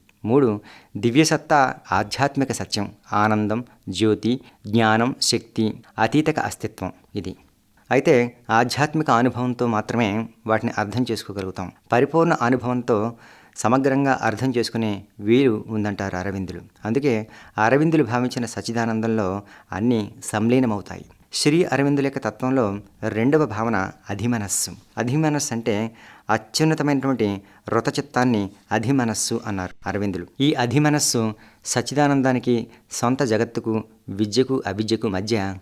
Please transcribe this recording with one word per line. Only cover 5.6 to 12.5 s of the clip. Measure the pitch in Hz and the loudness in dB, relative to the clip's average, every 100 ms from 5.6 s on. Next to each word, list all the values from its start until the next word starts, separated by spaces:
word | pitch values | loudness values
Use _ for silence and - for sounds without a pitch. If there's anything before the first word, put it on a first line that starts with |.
| 110 - - - | -2 -2 -12 -2
అతీతక | 110 147 151 113 | 2 2 0 -2
అస్తిత్వం | 107 - 107 - 92 - _ 104 | -4 -6 -10 -8 -10 -10 _ -10
ఇది. | 92 - _ _ _ _ _ | -10 -12 _ _ _ _ _
అయితే | 123 151 127 120 - - | 0 4 4 2 -4 0
ఆధ్యాత్మిక | 113 123 - 151 156 151 | 2 2 0 0 0 2
అనుభవంతో | 117 127 117 123 120 120 | 2 2 0 -4 -2 0
మాత్రమే | 107 - 113 110 107 113 - 107 | 0 -2 0 0 0 -6 -10 -2
వాటిని | 110 113 - | 0 0 -4
అర్థం | 104 113 120 | -4 -2 -2
చేసుకోగలుగుతాం. | 107 - 98 95 92 90 - _ | -4 -6 -8 -8 -8 -10 -12 _
పరిపూర్ణ | 120 139 160 170 | 2 4 2 2
అనుభవంతో | 160 123 | 2 2